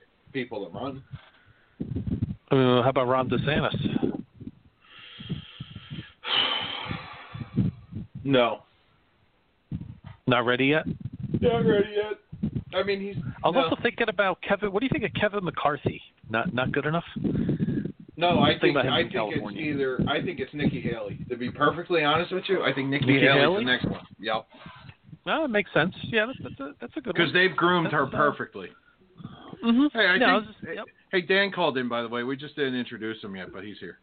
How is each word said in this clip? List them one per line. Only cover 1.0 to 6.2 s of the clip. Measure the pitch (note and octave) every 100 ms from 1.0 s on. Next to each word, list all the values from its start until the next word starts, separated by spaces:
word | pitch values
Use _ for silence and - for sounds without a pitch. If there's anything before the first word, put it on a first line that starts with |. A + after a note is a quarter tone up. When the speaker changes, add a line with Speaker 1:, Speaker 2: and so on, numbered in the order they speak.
| - - - _ _ _ _ - - - - - - - -
Speaker 2:
Uh, | C#3 B2+ B2
how | B2
about | C3+ B2
Ron | C3 B2+
DeSantis? | A#2+ - D3+ B2+ - - - - - - - - - _ _ _ - - - - - - - - - - - - _